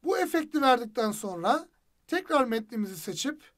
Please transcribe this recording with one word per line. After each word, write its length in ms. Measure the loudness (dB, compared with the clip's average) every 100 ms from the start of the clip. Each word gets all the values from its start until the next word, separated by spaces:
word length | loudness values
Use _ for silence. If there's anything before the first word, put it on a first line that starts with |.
Bu 140 | 0 0
efekti 440 | 0 -2 -2 2
verdikten 500 | 4 4 2 -2 -2
sonra 560 | -2 -6 -2 2 2 0 _ _ _ _
tekrar 380 | -4 0 2 2
metnimizi 520 | 0 -4 -6 -6 -6
seçip 540 | -8 -6 -6 -8 -16